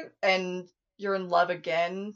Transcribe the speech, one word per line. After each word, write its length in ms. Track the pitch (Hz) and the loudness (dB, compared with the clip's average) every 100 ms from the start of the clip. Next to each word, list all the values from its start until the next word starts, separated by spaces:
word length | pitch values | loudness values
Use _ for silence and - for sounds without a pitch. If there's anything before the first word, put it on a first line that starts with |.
| - _ | -6 _
and 440 | 196 185 180 180 180 _ _ - | 2 2 0 -6 -10 _ _ -8
you're 160 | 196 190 | -4 -2
in 140 | 180 | 2
love 220 | 175 175 | 2 4
again 640 | 175 170 165 170 185 208 | 0 -2 0 0 -2 -8